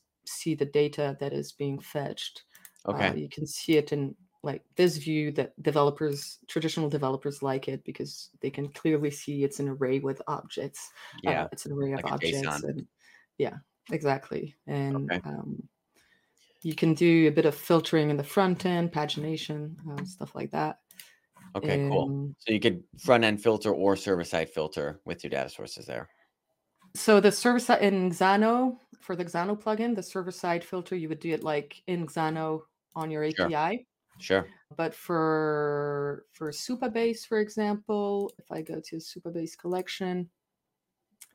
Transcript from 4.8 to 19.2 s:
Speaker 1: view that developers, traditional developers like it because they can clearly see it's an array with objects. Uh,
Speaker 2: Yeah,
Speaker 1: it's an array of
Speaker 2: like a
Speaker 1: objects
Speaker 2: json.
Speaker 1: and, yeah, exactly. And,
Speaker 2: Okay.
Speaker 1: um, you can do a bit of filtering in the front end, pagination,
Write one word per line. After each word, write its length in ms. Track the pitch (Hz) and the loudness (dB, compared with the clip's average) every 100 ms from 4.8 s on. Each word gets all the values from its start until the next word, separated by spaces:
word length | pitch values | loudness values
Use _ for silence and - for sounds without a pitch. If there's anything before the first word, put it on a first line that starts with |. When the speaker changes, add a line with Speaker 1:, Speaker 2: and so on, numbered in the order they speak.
| 180 151 | 2 2
Speaker 1:
view 360 | 156 156 151 | -2 0 0
that 280 | 143 131 - | -2 -4 -4
developers, 760 | 151 147 143 143 156 143 - - - | 0 4 4 2 -2 -4 -8 -16 -6
traditional 400 | 165 160 170 147 | -2 -2 0 -2
developers 540 | 147 131 135 143 143 | 0 0 -2 -4 -4
like 260 | 135 135 135 | -2 -2 -4
it 160 | 135 | -8
because 460 | - - 143 - - _ | -8 -8 -10 -12 -18 _
they 100 | 135 | -6
can 180 | 143 143 | -4 -8
clearly 420 | - 165 151 147 | -2 2 2 0
see 340 | 143 - 143 | -4 -6 -2
it's 160 | 139 139 | -2 -2
an 80 | 139 | -4
array 300 | 135 127 139 | -2 0 0
with 240 | 135 135 - | -2 -4 -6
objects. 600 | 147 - - 143 - - - - - - | -8 -8 -8 -8 -10 -18 -18 -20 -6 -2
Uh, 40 | |
Speaker 2:
Yeah, 180 | 151 156 | 0 -2
Speaker 1:
it's 140 | - - | -6 -6
an 60 | |
array 200 | 143 139 | -2 -2
of 100 | 135 | -2
Speaker 2:
like 100 | - | -2
a 20 | |
Speaker 1:
objects 260 | - 82 135 | -2 -2 -2
Speaker 2:
json. 220 | 78 73 | -2 -2
Speaker 1:
and, 220 | 71 71 - _ _ - _ - | -4 -6 -10 _ _ -20 _ -4
yeah, 200 | 139 147 - _ - | -4 -4 -16 _ -6
exactly. 640 | 160 147 135 - - 151 - - | -2 0 0 -2 -8 -8 -10 -8
And, 440 | 143 139 139 139 | -4 -2 -2 -2
Speaker 2:
Okay. 100 | - | -4
Speaker 1:
um, 440 | - 147 - - - _ _ _ _ _ _ _ _ _ | -4 -8 -8 -12 -14 _ _ _ _ _ _ _ _ _
you 120 | 165 | -8
can 200 | 151 165 | 0 2
do 340 | 151 175 165 156 | 6 6 8 8
a 20 | |
bit 160 | 151 156 | 6 4
of 80 | |
filtering 560 | 147 - 170 160 160 147 | 2 4 4 4 2 2
in 60 | 143 | 0
the 80 | |
front 400 | 143 202 190 175 | 0 2 2 2
end, 280 | 185 175 170 | 0 0 0
pagination, 840 | 160 147 - | 0 -2 -2